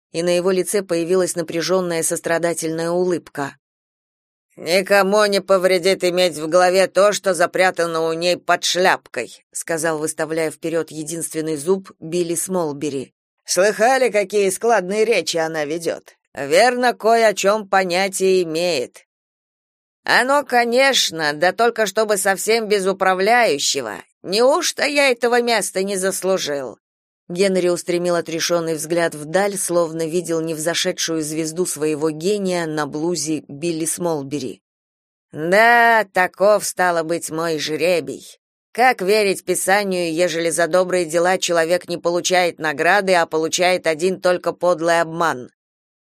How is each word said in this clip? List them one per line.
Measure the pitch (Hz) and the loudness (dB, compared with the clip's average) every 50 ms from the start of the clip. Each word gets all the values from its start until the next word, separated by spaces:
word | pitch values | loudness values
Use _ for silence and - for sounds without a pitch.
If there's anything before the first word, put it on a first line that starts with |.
| _ _ - | _ _ -6
и | 165 170 | -4 0
на | 180 175 | 0 2
его | 175 175 190 | 2 2 0
лице | 190 180 175 - - 202 | 0 0 0 -2 -2 -4
появилась | 190 - 170 170 165 165 185 190 180 170 - | -2 -2 -2 -2 0 0 0 0 0 0 -2
напряженная | 175 165 - 165 165 156 160 185 190 180 175 170 165 | -6 -6 -4 -4 -4 -2 0 0 0 0 0 -2 -2
сострадательная | 160 - 175 160 - 175 170 160 165 170 160 - 165 160 160 165 165 170 | -2 -2 -4 -4 -2 -2 -2 0 0 -2 -2 -2 -4 -4 -4 -4 -2 -2
улыбка. | 175 180 185 180 175 143 - - - 147 139 139 - _ _ _ _ _ _ _ _ _ _ _ _ _ _ _ _ _ _ _ _ | 0 0 0 0 -2 -4 -6 -10 -10 -8 -8 -8 -10 _ _ _ _ _ _ _ _ _ _ _ _ _ _ _ _ _ _ _ _
"Никому | - - 156 175 202 196 190 202 202 190 190 208 214 208 | -12 -4 0 0 0 2 4 4 4 4 4 4 2 2
не | 202 202 196 | 2 2 0
повредит | 190 - 196 185 180 185 185 180 160 190 190 190 180 | 2 2 2 4 4 2 2 2 2 2 0 2 0
иметь | 180 170 180 185 175 147 | 0 2 2 2 0 0
в | 151 156 | -2 -4
голове | 160 165 180 180 180 180 190 185 | 2 4 4 4 4 4 2 2
то, | 175 - 180 202 208 190 | 2 2 4 4 4 2
что | - - 196 180 | 0 -2 -2 0
запрятано | 160 175 165 - 165 185 185 180 170 170 170 165 160 165 | 0 0 0 2 2 0 0 2 0 -2 -2 -2 -2 -2
у | 165 165 | -2 -2
ней | 165 175 180 175 | -2 0 -2 -2
под | - _ - 175 175 - | -2 _ -2 -2 0 0
шляпкой", | - - 175 185 180 143 - _ - - 131 113 - - - _ _ | -2 0 2 2 2 2 2 _ -8 -8 -8 -8 -8 -10 -20 _ _
сказал, | - - - - 165 156 156 165 160 147 | -14 -12 -8 -6 -6 -2 -2 -2 -2 -2
выставляя | 156 156 - - 160 147 160 165 160 151 | -4 -6 -4 -4 -6 -4 -2 -2 -2 -4
вперед | 143 - - 165 160 165 156 160 | -4 -6 -6 -4 -2 -2 -4 -4
единственный | 151 156 151 151 170 165 151 - - 156 156 156 160 | -8 -12 -10 -8 -8 -8 -8 -8 -6 -6 -4 -4 -4
зуб, | 143 139 180 196 190 190 - - - | -4 0 -2 -2 -2 -2 -12 -20 -16
Билли | 156 160 165 175 175 165 170 | -12 -6 -2 -2 -2 -2 -2
Смолбери. | 160 - 185 185 180 165 147 143 143 156 147 135 135 123 - _ _ _ _ _ _ _ - | -4 -4 -4 -2 -2 -2 -2 -4 -4 -6 -6 -6 -6 -8 -10 _ _ _ _ _ _ _ -4
"Слыхали, | - 175 190 214 202 - 214 247 269 254 254 214 | 0 2 2 2 4 2 2 4 4 4 2 2
какие | 196 208 196 190 208 208 196 190 | 2 0 -2 0 0 0 0 0
складные | 190 - 220 233 233 202 180 180 202 220 220 | 0 0 0 2 2 2 0 0 0 0 2
речи | 220 226 180 160 - - | 2 2 0 0 -2 -2
она | 165 160 160 160 156 151 | -2 -2 -2 -2 -4 -4
ведет? | 143 160 175 165 151 90 - - - - _ _ _ - | -4 -4 -4 -4 -4 -6 -6 -10 -18 -20 _ _ _ -12
Верно, | - 139 139 156 185 233 254 247 247 254 240 233 | -8 -2 2 4 6 6 6 4 2 0 0 0
кое | - - 220 233 233 226 | 0 2 2 4 4 4
о | 214 190 | 2 2
чем | - - 196 214 220 202 | 2 0 0 0 0 -2
понятие | 196 196 190 190 180 170 185 196 196 190 190 190 190 185 185 175 | 0 0 0 0 2 0 0 -2 -2 -2 0 2 2 2 2 0
имеет". | 165 156 165 175 180 160 131 120 - _ - _ _ _ _ _ _ _ _ _ _ _ _ _ _ _ _ _ _ _ _ - | 0 -2 -2 -2 0 0 -2 -4 -6 _ -20 _ _ _ _ _ _ _ _ _ _ _ _ _ _ _ _ _ _ _ _ -4
"Оно, | - 156 202 247 262 277 294 277 | 0 2 2 2 2 0 0 0
конечно, | - 247 240 240 233 233 254 269 269 247 - - - 160 160 156 147 147 | 0 0 0 2 2 2 2 2 4 2 0 0 -2 -4 -4 -4 -2 -2
да | 151 175 185 | 0 0 0
только | 180 - 233 240 233 220 220 | 2 2 0 0 0 0 -4
чтобы | 190 196 220 220 208 214 | -2 0 -2 0 0 0
совсем | 196 - 196 196 175 - 214 220 233 220 | 0 0 -2 -2 -2 0 0 0 0 0
без | 196 208 202 185 | 0 -2 0 0
управляющего. | 196 185 - 190 190 185 185 190 214 240 247 226 190 143 143 - - - 139 120 107 98 85 - _ _ _ | -2 -2 0 0 0 0 2 2 2 4 4 4 2 0 0 -2 -4 -4 -4 -6 -8 -10 -12 -14 _ _ _
Неужто | - 156 190 220 247 262 302 359 302 - - - 311 | -10 -4 0 2 2 4 2 2 0 -4 -4 -2 -2
я | 294 285 285 277 269 | -2 0 2 2 2
этого | 240 - - 233 240 240 | 2 0 0 0 2 2
места | 240 240 233 208 180 - - 190 | 0 2 0 0 -2 -2 -4 -4
не | 190 196 202 | -4 -2 -4
заслужил?" | 185 185 190 185 - 180 190 190 175 - 147 143 139 131 113 - _ _ _ _ _ _ _ _ _ _ | -2 -2 -4 -4 -2 -2 -2 -2 -2 -2 -4 -6 -6 -8 -10 -14 _ _ _ _ _ _ _ _ _ _
Генри | - 175 175 202 196 190 180 175 175 | -8 -2 0 0 2 2 2 2 2
устремил | 175 170 - - 175 175 175 175 175 | 0 -2 -2 -2 -2 -2 0 0 0
отрешенный | 170 165 170 160 160 - - 175 170 165 165 160 | -2 -2 -4 -6 -4 -2 0 0 0 0 -2 -4
взгляд | 151 156 156 170 170 170 165 151 | -4 -4 -2 -2 0 0 -2 -4
вдаль, | 147 151 151 165 190 202 208 202 | -6 -8 -4 -2 0 0 0 -2
словно | 190 - - 170 175 170 156 160 165 165 | -4 -4 -2 0 0 0 0 -2 -6 -6
видел | 156 160 180 170 165 165 160 | -4 -4 -4 -2 -2 -4 -4
невзошедшую | 160 165 160 151 156 170 170 - - 185 180 - - 170 165 160 151 | -2 -4 -6 -4 -4 -4 -2 -2 -2 -4 -4 -4 -4 -4 -4 -4 -4
звезду | 151 156 156 160 156 160 175 180 | -4 -4 -4 -6 -4 -4 -4 -4
своего | 170 - 143 151 156 156 143 156 160 | -4 -4 -4 -2 -2 -2 -2 -2 -4
гения | 151 156 160 196 214 202 196 185 180 175 170 | -4 -2 -2 -2 -2 -2 -2 -2 -2 -2 -4
на | 156 156 156 151 | -4 -4 -4 -4
блузе | 135 147 151 160 175 180 156 139 160 156 143 - | -4 -4 -4 -4 -2 -4 -4 -4 -4 -6 -6 -6
Билли | - 143 139 165 170 165 156 165 | -10 -12 -6 -6 -4 -4 -4 -4
Смолбери. | 160 - 190 175 170 160 143 135 139 147 143 127 107 - - _ _ _ _ _ _ _ _ _ _ _ _ _ _ | -6 -4 -4 -2 -2 -2 -4 -6 -6 -8 -8 -8 -8 -12 -14 _ _ _ _ _ _ _ _ _ _ _ _ _ _
"Да, | - 143 156 170 190 214 226 233 240 240 233 233 226 220 202 196 - | -12 -6 -2 2 4 6 6 6 6 6 6 6 4 4 2 0 0
таков, | 185 180 175 - - 190 208 214 196 - | 0 0 0 0 2 4 4 4 4 2
стало | - - - 180 180 170 165 | -2 -2 0 0 2 2 0
быть, | 156 160 170 160 - - | 0 -2 -4 -4 -4 -6
мой | 156 160 165 170 160 | -6 -4 -4 -2 -2
жребий. | 147 139 147 156 139 156 180 180 160 135 - 113 - - - - _ _ _ _ _ _ _ | -4 -4 -4 -4 -2 0 2 2 0 -2 -4 -10 -12 -14 -20 -20 _ _ _ _ _ _ _
Как | - 220 247 262 240 - | -2 2 2 2 2 2
верить | 185 185 214 220 208 196 175 - - | 2 2 2 2 2 2 0 -2 -2
Писанию, | 175 180 - - 190 190 208 208 190 185 180 175 165 156 | -4 -4 -2 0 2 2 2 2 0 -2 -2 -2 -2 0
ежели | 165 180 170 156 165 170 165 | 0 0 0 0 0 -2 -2
за | 156 165 170 | 0 0 0
добрые | 160 175 185 185 180 180 180 175 | 2 4 2 2 2 0 -2 0
дела | 151 160 170 170 180 190 | 0 0 0 2 2 2
человек | 185 - 185 170 165 165 160 180 175 - | 0 0 0 2 2 2 2 0 0 -2
не | - 175 | -4 -6
получает | 165 - 170 175 175 - - 185 180 180 170 - - | -4 -2 -2 0 0 0 2 2 2 2 0 -2 -2
награды, | 156 156 147 139 160 170 190 208 190 190 185 | -4 -4 -2 0 2 2 2 2 4 4 2
а | 170 165 | 2 2
получает | - 160 160 160 156 - 185 180 180 185 175 - | 2 0 -2 -2 -2 0 2 2 2 2 2 0
один | 160 160 147 175 190 185 - | -2 -2 0 0 -2 -2 0
только | - 180 180 175 - 170 170 | 0 0 0 0 -2 -4 -4
подлый | - 175 180 180 156 165 170 170 170 | 0 0 0 0 2 2 2 2 2
обман?" | 165 160 160 170 170 160 131 123 120 - _ _ _ _ _ _ _ _ _ _ _ | 2 0 -2 -2 -2 -2 -2 -4 -8 -16 _ _ _ _ _ _ _ _ _ _ _